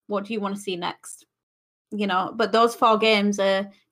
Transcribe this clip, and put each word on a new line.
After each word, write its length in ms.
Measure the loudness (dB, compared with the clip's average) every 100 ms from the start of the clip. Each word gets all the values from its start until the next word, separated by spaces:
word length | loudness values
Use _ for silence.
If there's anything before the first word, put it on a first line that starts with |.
| -6
What 180 | -6 -4
do 80 |
you 60 | -4
wanna 160 | -4 -6
see 180 | -6 -6
next?" 500 | -6 -8 -14 -20 _ _ _ _ _ _ _
You 140 | -4 -2
know, 260 | 0 -2 -2
but 160 | 0
those 240 | 4 2 2
four 220 | 2 4
games 420 | 4 4 2 0
are 300 | 0 0 -2 -12 _